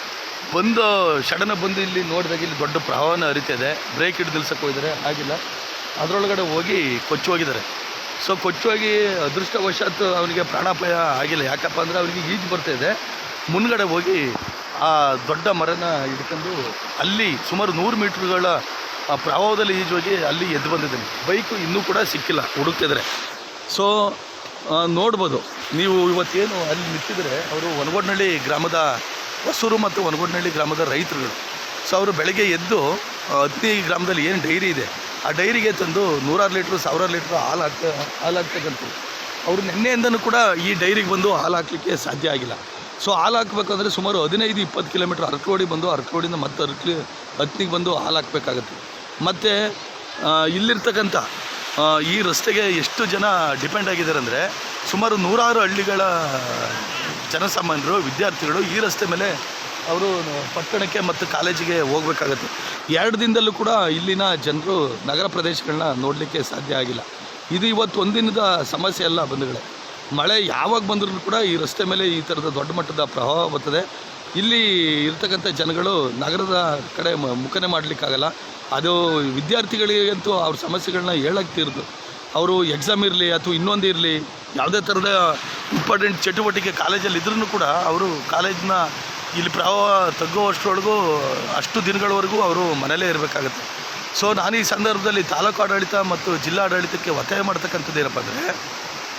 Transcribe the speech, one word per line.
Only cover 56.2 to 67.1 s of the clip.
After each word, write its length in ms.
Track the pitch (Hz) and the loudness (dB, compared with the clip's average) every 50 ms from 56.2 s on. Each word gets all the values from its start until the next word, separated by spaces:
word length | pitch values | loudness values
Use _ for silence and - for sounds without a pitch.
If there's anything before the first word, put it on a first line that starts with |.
| 160 143 135 131 127 120 117 117 117 113 113 113 - - - - - - 151 - - - | 0 0 -2 -2 -2 -4 -4 -2 -4 -4 -4 -4 -6 -6 -6 -6 -6 -6 -6 -8 -6 -4
ಜನಸಾಮಾನ್ಯರು, 640 | - 160 190 190 - 185 175 170 156 147 135 151 190 | -2 -2 0 0 0 0 0 0 0 0 0 2 2
ವಿದ್ಯಾರ್ಥಿಗಳು 640 | 202 156 131 135 147 208 196 - - 165 147 156 190 | 2 0 0 0 0 0 0 0 -2 -2 0 0 0
ಈ 180 | 208 170 180 220 | 0 0 0 0
ರಸ್ತೆ 260 | 220 190 - - 202 | 0 0 0 -2 -2
ಮೇಲೆ 500 | 175 170 180 196 196 156 135 - - - - - - - - - | 0 0 0 0 -2 -2 -4 -6 -8 -8 -8 -10 -10 -10 -8 -4
ಅವರು 360 | 170 165 180 196 196 185 175 165 151 147 143 139 131 - | -2 0 0 2 0 0 0 -2 -4 -4 -4 -6 -4 -6
ಪಟ್ಟಣಕ್ಕೆ 440 | 170 160 - - 202 202 185 - 208 | -6 -4 -2 -2 -2 -2 0 0 0
ಮತ್ತು 260 | 185 180 165 - 180 - | 0 0 -2 -2 -2 -2
ಕಾಲೇಜಿಗೆ 500 | - 147 165 180 175 160 170 165 170 165 | 0 0 0 0 0 0 0 0 2 2
ಹೋಗ್ಬೇಕಾಗತ್ತೆ. 920 | 151 131 143 160 156 156 156 - 151 139 135 123 - - - - - - - - - - 160 | 2 2 2 2 2 0 0 0 0 0 -2 -2 -4 -6 -8 -8 -8 -8 -8 -8 -2 0 2
ಎರಡು 260 | 165 196 226 220 208 | 2 4 2 2 2
ದಿನದಲ್ಲೂ 320 | 233 226 220 226 220 214 | 2 2 4 4 4 2
ಕೂಡ 160 | 202 - 214 | 2 2 2
ಇಲ್ಲಿನ 680 | 220 233 214 185 160 160 165 175 190 190 190 196 190 175 | 2 4 4 4 2 0 0 0 0 0 2 2 2 0
ಜನರು 640 | 151 120 147 147 156 151 190 190 175 147 127 117 107 - | 0 0 -2 -2 -2 0 0 2 2 2 0 -2 -4 -4
ನಗರ 220 | 135 143 160 190 | -2 -2 0 -2
ಪ್ರದೇಶಗಳನ್ನ 760 | 190 - 175 160 170 165 147 - 156 151 156 165 156 131 127 | 0 -2 -2 -2 -2 -2 -2 -4 -2 -2 0 0 0 0 0
ನೋಡಲಿಕ್ಕೆ 420 | 135 139 147 147 156 139 - 156 127 | 0 0 -2 -2 -4 -4 -2 -4 -4
ಸಾಧ್ಯ 320 | - - 135 139 143 139 | -4 -6 -6 -4 -2 -2
ಆಗಿಲ್ಲ. 260 | 131 127 123 120 113 - - | 0 0 -2 -4 -6 -8 -10